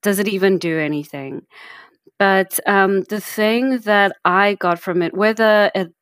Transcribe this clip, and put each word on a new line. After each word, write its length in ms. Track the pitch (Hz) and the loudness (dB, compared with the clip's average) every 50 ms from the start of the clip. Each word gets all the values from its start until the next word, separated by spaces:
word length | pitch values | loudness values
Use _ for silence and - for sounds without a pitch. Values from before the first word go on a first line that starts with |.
does 180 | - 208 202 190 | -2 -2 -2 -2
it 80 | 208 202 | -2 -4
even 300 | 208 190 185 196 190 175 | -2 0 0 2 0 0
do 200 | 175 170 160 160 | -2 -2 -2 -2
anything?" 680 | 151 151 151 147 147 - - 143 135 135 135 - - _ _ - - - - - - _ _ _ _ _ _ _ | -2 -2 -4 -6 -8 -10 -14 -14 -14 -12 -14 -14 -16 _ _ -20 -20 -20 -20 -20 -20 _ _ _ _ _ _ _
But, 420 | 202 196 196 190 190 190 - - - - | 0 2 2 2 0 -2 -6 -6 -4 0
um, 360 | 202 196 190 190 196 196 180 | 2 2 2 2 2 0 -2
the 180 | - 208 214 | -4 -8 -8
thing 580 | - - - - 214 214 220 240 254 269 262 247 | -8 -8 -4 -2 0 0 0 0 0 0 -2 -4
that 360 | 214 208 208 202 202 196 - _ _ | 0 0 2 4 2 2 0 _ _
I 300 | 175 180 190 202 202 202 | 0 2 2 2 2 0
got 240 | - - 180 175 170 | -2 -2 -2 -2 -2
from 220 | - - 175 180 | -4 -4 -2 -2
it, 120 | 170 165 - | -2 -2 -2
whether 560 | 185 208 220 220 214 226 220 214 208 208 - - | -2 0 0 2 2 4 4 4 4 4 2 0
it 180 | 190 185 165 _ _ | -2 -6 -6 _ _